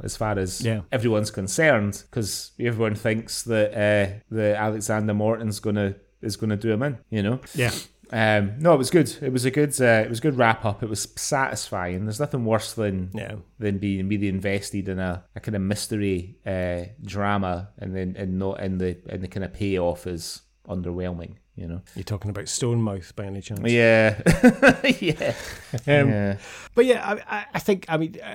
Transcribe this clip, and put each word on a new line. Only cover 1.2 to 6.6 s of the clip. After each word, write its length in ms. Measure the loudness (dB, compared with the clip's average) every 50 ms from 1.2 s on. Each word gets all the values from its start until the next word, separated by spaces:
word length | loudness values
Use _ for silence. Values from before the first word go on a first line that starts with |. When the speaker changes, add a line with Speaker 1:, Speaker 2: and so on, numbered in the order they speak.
| 0 -2
Speaker 1:
concerned, 720 | -4 -6 -4 -4 0 2 4 4 4 4 2 0 -2 -6 -10 -8
'cause 400 | -6 -4 -4 -4 -6 -8 -10 -12 _ -4
everyone 340 | -2 -2 0 2 0 0 0
thinks 480 | 0 0 0 0 -2 -4 -6 -8 -8 -4
that, 280 | 0 2 2 2 2
uh, 420 | 2 2 2 4 4 4 2 0 -2 -8 -12 -6
that 280 | -2 0 2 2 2
Alexander 580 | 2 0 -2 -2 -2 -2 -2 0 0 0 0 2
Morton's 440 | 2 2 2 0 0 -2 -4 -4 -4
gonna, 360 | -2 0 0 2 0 0 -2 -6 _ _ _ -10
is 140 | -8 -8 -6
gonna 200 | -4 -2 -2 -2
do 120 | 0